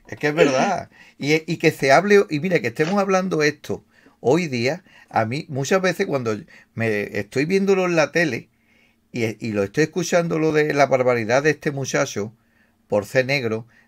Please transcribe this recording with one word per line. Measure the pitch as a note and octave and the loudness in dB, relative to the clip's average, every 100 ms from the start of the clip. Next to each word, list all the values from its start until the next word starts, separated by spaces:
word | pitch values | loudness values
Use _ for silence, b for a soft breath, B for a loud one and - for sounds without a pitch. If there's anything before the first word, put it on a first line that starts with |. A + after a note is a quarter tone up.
| - | -18
es | - | -6
que | D3 | -2
es | |
verdad. | D3+ E3+ C3 G3 F3 - b b b | 2 2 4 0 -2 -8 b b b
Y, | C#3 D#3 D#3 | 0 0 0
y | D#3+ | 0
que | D#3+ | 0
se | D3 C#3 | 2 4
hable, | D3 G3+ G3+ G3+ | 4 6 4 4
y | D3 | -2
mira, | F3+ E3 | -2 -2
que | A#2 | -2
estemos | - D#3 G3+ | -2 -2 0
hablando | G3 F#3 F#3+ E3 | 0 0 0 0
esto | D3+ D3 - F#2+ _ b b b | 0 -2 -8 -10 _ b b b
hoy | A#2 E3 E3 | 0 0 0
día, | B2+ B2 E3+ _ b b | -2 -2 -4 _ b b
a | G#2+ A2 | -2 -2
mí | C#3 - | -4 -8
muchas | C3+ C#3 F#3+ | -6 0 0
veces | F#3 F3 G3 | 0 -2 -2
cuando | C#3 A2+ G#2 - b b | -4 -4 -6 -8 b b
me | - A2+ G#2 G2+ G#2 | -6 -2 -2 -4 -6
estoy | G2+ C3 D#3 | -6 -4 0
viéndolo | F#3+ G3 F#3+ F3+ | 0 2 2 2
en | E3+ | 2
la | C#3+ | 0
tele | E3 E3 A#2 - _ _ _ _ _ _ | 0 -2 -4 -10 _ _ _ _ _ _
y, | B2 A2+ G#2+ A#2 | -4 -4 -4 -4
y | |
lo | G#2 | -2
estoy | G2 D3 | -2 0
escuchando | D#3 F3+ E3+ F3 E3+ E3 | -2 -2 -2 0 0 0
lo | D#3 | 0
de | D3+ D3+ | 2 0
la | C#3+ C3+ | 2 2
barbaridad | C3 B2+ A#2+ G#2+ B2+ | 4 2 0 2 2
de | D3+ | 2
este | D3 D#3 | 0 -4
muchacho | C#3 C3 D3 C#3 - G#2+ - _ _ _ _ - | -6 -4 -2 -2 -4 -8 -10 _ _ _ _ -4
por | G#2+ G2+ | -2 0
ser | C3+ B2+ | 0 0
negro, | C#3+ A#2 A2 A#2 b | 0 -2 -4 -8 b